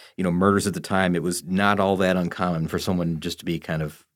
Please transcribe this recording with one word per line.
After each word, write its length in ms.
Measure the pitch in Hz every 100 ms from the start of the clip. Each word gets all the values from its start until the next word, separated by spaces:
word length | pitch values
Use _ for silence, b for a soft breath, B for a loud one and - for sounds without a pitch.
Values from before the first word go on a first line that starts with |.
| b b
you 60 |
know, 80 | 92
murders 380 | 87 98 101 98
at 60 |
the 60 | 85
time, 360 | - 95 92 87
it 80 |
was 180 | 85 85
not 380 | 85 92 101 101
all 160 | 98 95
that 200 | 92 92
uncommon 520 | 87 - 90 82 80
for 100 | 87
someone 400 | - 90 85 80
just 220 | 85 -
to 40 |
be 140 | 87 82
kind 240 | - 80
of 220 | 78 - _